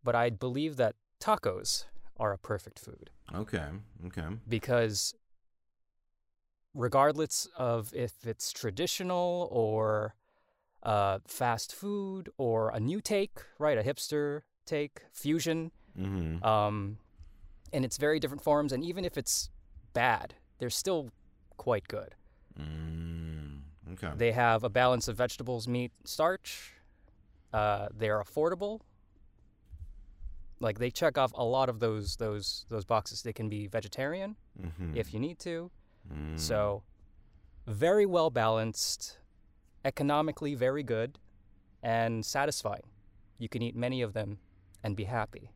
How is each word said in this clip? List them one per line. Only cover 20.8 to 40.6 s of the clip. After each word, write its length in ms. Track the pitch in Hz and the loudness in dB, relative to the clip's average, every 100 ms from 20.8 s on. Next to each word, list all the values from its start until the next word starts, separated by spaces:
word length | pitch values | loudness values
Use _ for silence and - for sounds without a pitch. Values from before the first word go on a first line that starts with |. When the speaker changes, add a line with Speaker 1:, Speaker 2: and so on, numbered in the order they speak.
| 190 175 127 _ - _ - - | 0 0 -2 _ -20 _ -20 -6
Speaker 1:
quite 320 | - 110 - | 0 0 0
good. 280 | 104 - - - - - - | -8 -8 -18 -20 -20 -20 -12
Speaker 2:
Mm, 1000 | 76 78 80 80 82 82 80 78 73 71 71 - - | -8 -6 -6 -6 -6 -6 -6 -8 -10 -12 -16 -16 -14
okay. 180 | 90 87 73 | -8 -6 0
Speaker 1:
They 160 | 117 | 2
have 320 | 117 117 113 120 | 6 6 6 4
a 40 | |
balance 380 | 123 127 123 120 | 4 6 4 0
of 80 | 110 | 0
vegetables, 540 | 123 - 120 120 117 | -2 -2 -6 -4 -2
meat, 240 | 123 123 _ | -2 -2 _
starch. 720 | - - 160 185 - - - - - _ - _ _ - _ | -10 2 2 2 -8 -14 -14 -20 -20 _ -20 _ _ -20 _
Uh, 340 | 107 107 101 104 110 | 2 2 2 -2 -2
they're 260 | 110 107 | 2 2
affordable. 600 | 101 - 160 175 202 220 _ _ _ _ - _ - _ - - - - - - - - - - | 0 2 2 2 -4 -6 _ _ _ _ -20 _ -20 _ -20 -16 -14 -16 -20 -12 -10 -8 -12 -2
Like, 200 | 113 104 | -2 0
they 100 | 123 | -2
check 260 | - 160 139 | 2 2 4
off 140 | 131 | 2
a 100 | - 120 | 2 2
lot 240 | 131 127 | 4 2
of 100 | 113 | 2
those, 380 | 117 107 98 - | 0 0 -4 -4
those, 480 | 110 104 95 - - | -2 -2 -6 -8 -6
those 140 | 113 | -8
boxes. 380 | 92 113 - 113 | 2 0 0 -8
They 100 | 117 | -8
can 140 | - 110 | -4 -4
be 200 | 104 101 | -4 -4
vegetarian 680 | 113 104 - 139 180 196 214 - - | -4 -4 -6 -4 -4 -8 -10 -18 -12
Speaker 2:
Mm-hmm. 360 | 90 80 85 78 | -10 -6 -4 -2
Speaker 1:
if 160 | 107 | -4
you 60 | - | -4
need 180 | 143 170 | -4 -6
to. 320 | 175 165 175 - _ _ - | -6 -6 -8 -16 _ _ -12
Speaker 2:
Mm. 240 | 73 76 80 | -8 -6 -4
Speaker 1:
So, 440 | 78 107 104 101 - - - - - - - - - | 0 2 2 0 -8 -20 -20 -20 -20 -20 -20 -16 -8
very 380 | 104 160 208 202 | 2 4 6 6
well 240 | 175 160 | 6 4
balanced, 880 | 123 110 110 110 107 - - - - - _ - _ _ - 139 | 4 4 4 2 -2 -2 -4 -8 -14 -20 _ -20 _ _ -6 -4
economically 720 | - 143 147 156 143 147 | 0 2 2 2 -2 -4
very 280 | 135 | 2